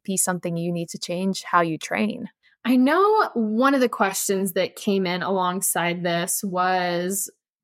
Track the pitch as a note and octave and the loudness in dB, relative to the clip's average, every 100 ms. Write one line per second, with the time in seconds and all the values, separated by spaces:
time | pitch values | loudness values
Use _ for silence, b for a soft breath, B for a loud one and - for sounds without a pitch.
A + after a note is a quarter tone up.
0 | - F#3 - F3+ F3 E3+ E3+ E3+ E3+ E3 | -6 -2 -2 -2 -4 -4 -2 -4 -6 -10
1 | - F3 F#3+ F#3+ - F3+ E3+ D#3 - F3 | -6 -4 -2 -4 0 2 2 -2 -4 -2
2 | G#3+ - F#3+ - b b A#3 B3+ B3+ E4 | -2 -4 -12 -16 b b 2 4 4 4
3 | G4+ A4 G#4 A#3 G#3+ G#3+ C4+ C#4 B3 - | 4 4 2 0 0 2 2 4 2 2
4 | G3+ F#3+ - G3 G3 F3+ F3 - - G3 | 0 0 -2 0 0 -2 -4 -4 0 0
5 | F#3 F3+ F3 F#3+ F3+ F#3 - F3+ F3 F3 | 0 -2 -2 0 0 0 -2 0 -2 -2
6 | F3 E3+ F3 - G3 F3+ F3+ F#3 F3+ F3 | -2 -2 -2 -4 -4 0 0 2 0 -2
7 | F3+ G3 - - _ _ | -2 -4 -6 -12 _ _